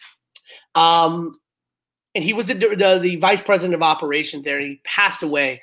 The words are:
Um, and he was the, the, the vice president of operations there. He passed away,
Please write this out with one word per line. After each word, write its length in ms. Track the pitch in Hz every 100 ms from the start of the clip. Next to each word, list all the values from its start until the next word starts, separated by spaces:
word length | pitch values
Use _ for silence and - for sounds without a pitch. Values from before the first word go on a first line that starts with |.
| - _ _ - _ - _ 165
Um, 640 | 165 170 165 170 170 - _ _ _ _ _ _ _ -
and 80 |
he 100 | 156
was 140 | 214 202
the, 80 | 196
the, 440 | 220 202 196 185
the 160 | 180 175
vice 240 | 165 202
president 340 | - 196 180 170
of 80 |
operations 600 | 165 156 151 143 151 147
there. 160 | 143 143
He 220 | 143 139
passed 380 | - - 202 -
away, 400 | 156 143 135 127